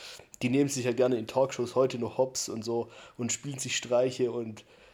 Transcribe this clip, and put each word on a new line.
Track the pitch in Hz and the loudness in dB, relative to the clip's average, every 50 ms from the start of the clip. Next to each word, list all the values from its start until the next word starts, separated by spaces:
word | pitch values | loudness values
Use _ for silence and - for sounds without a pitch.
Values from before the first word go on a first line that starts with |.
| - - - - - _ - _ | -16 -16 -18 -18 -20 _ -10 _
die | - 123 | -2 2
nehmen | 123 139 143 135 | 4 4 2 2
sich | 139 131 120 | 0 -2 0
ja | 127 | 0
gerne | 117 120 127 123 127 | 2 4 4 4 4
in | 113 110 | 2 -2
Talkshows | 107 - 131 135 135 - - 120 113 - | 0 2 2 2 2 0 -4 -4 0 2
heute | 127 135 127 127 120 | 2 2 2 2 -2
noch | 117 110 - - | -4 -4 0 0
hops | 131 131 131 - - - | 0 0 0 -6 -6 -4
und | - 113 107 | -6 -6 -4
so | 117 117 117 117 117 - - - - - | -2 -2 -2 -2 -4 -10 -20 -20 -20 -8
und | - 123 117 | -6 -4 -4
spielen | - - - 143 139 131 | -4 -4 -4 -8 -8 -6
sich | - 123 - | -6 -4 -4
Streiche | - - 117 120 120 127 131 131 - 127 120 | -4 -2 2 2 4 4 2 2 2 0 0
und, | 113 120 117 110 107 - - _ - - - - | 0 -4 -6 -6 -10 -12 -16 _ -20 -20 -20 -20